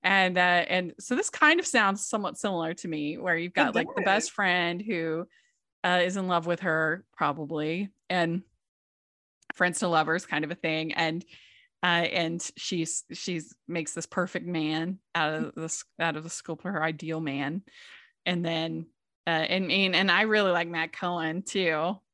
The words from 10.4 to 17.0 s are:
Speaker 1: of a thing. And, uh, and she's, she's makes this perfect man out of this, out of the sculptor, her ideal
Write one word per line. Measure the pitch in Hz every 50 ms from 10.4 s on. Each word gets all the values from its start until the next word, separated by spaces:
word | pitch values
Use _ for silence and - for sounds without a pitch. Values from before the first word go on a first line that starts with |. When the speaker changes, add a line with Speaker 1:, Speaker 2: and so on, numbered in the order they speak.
| 156
Speaker 1:
of | 147
a | 170
thing. | - - 165 160 160 160 160 -
And, | - 165 160 160 170 190 _ - - - - _ - _ _ _ _ -
uh, | 180 175 170 170 -
and | - 185 170 165 165 175 - - - -
she's, | - - - 175 160 160 - - - _ -
she's | - - - 180 165 156 - - _ _ -
makes | 170 170 160 - -
this | - 165
perfect | - - - 175 175 - 185 170
man | 170 175 165 156 151 156 156 165 175 190 190 _ _ _
out | 170 160 151 156
of | 156 160 156 -
this, | - 160 160 - - - _ _ _
out | 180 165 156 151
of | 156
the | 165
sculptor, | - - - - 165 147 - 180
her | 202 170 156
ideal | 165 160 147